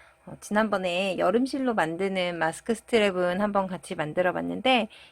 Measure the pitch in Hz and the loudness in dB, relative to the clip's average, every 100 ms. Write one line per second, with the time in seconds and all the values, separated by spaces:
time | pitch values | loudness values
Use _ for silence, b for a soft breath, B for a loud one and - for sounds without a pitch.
0 | B B - 151 - 208 220 202 185 175 | B B -20 -18 -4 0 0 0 -2 -2
1 | 196 170 175 226 262 285 262 214 160 165 | -2 0 2 2 0 -2 -2 0 0 0
2 | 196 190 180 170 160 160 - 226 - 233 | -2 0 -2 0 -2 -2 -4 -6 0 4
3 | 208 180 180 185 208 202 190 180 - 175 | 4 2 0 2 0 0 -2 -6 -8 -6
4 | 151 151 180 170 170 180 254 254 214 B | -2 0 0 0 -4 -2 2 2 2 B
5 | B | B